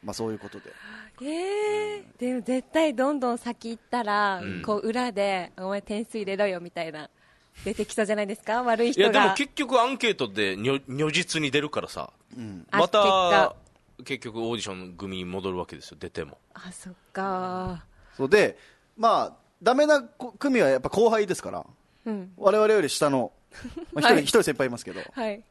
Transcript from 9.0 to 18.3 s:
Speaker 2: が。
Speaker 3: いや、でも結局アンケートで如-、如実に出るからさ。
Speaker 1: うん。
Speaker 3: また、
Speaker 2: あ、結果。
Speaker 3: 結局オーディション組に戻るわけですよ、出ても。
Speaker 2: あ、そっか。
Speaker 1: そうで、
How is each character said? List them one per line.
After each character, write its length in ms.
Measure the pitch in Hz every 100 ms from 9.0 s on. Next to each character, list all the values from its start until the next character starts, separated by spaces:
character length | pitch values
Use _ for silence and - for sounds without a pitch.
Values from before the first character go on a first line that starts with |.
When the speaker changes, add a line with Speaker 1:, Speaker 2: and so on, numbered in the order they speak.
Speaker 2:
が。 80 | 202
Speaker 3:
い 40 |
や、 80 | 208
で 60 | 196
も 60 |
結 180 | 190 277
局 240 | - 269 247
ア 60 |
ン 140 | 240 269
ケ 140 | 233
ー 20 |
ト 120 | 175 123
で 280 | 98 101 95
如-、 240 | 113 139 135
如 220 | 131 156
実 300 | 156 170 160
に 80 | 147
出 100 | 131
る 80 | 147
か 140 | 113
ら 60 | 90
さ。 220 | - 65 _ _ 120
Speaker 1:
う 40 |
ん。 260 | 113 95 -
Speaker 3:
ま 180 | 202 180
た、 140 | 214
Speaker 2:
あ、 0 |
結 60 | 196
果。 460 | 190 180 196 190 - _ _ _ _
Speaker 3:
結 140 | 127 135
局 160 | 123 113
オ 140 | 113
ー 20 | 117
デ 40 |
ィ 0 |
シ 60 | 101
ョ 40 |
ン 220 | 95 92
組 240 | 87 98 95
に 60 |
戻 280 | 90 92 95
る 60 | 90
わ 80 | 85
け 100 | 73
で 60 |
す 80 | -
よ、 60 | 78
出 100 | 87
て 140 | -
も。 140 | 78 - _
Speaker 2:
あ、 180 | - 185
そ 180 | 180 190
っ 20 | 180 _
か。 720 | - 196 185 185 185 185 180 - _ - -
Speaker 1:
そ 80 |
う 40 |
で、 300 | 135